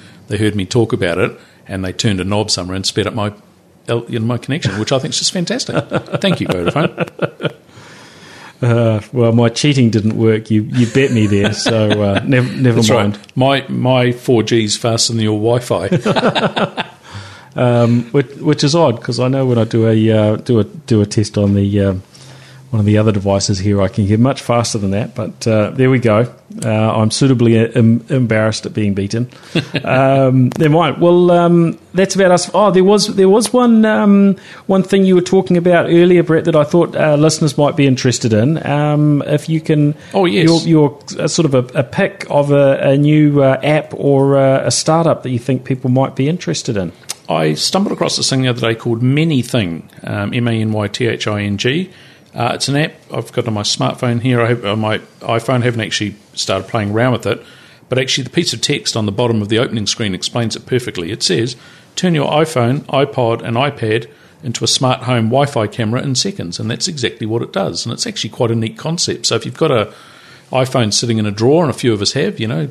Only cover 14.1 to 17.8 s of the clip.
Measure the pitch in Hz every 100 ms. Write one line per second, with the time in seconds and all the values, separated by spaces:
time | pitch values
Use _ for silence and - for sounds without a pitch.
14.1 | 123 - 120 107 117 107 - 120 113 -
15.1 | 117 107 107 110 120 127 101 95 175 220
16.1 | 214 233 - 214 - 196 - - - -
17.1 | - - - - - 123 120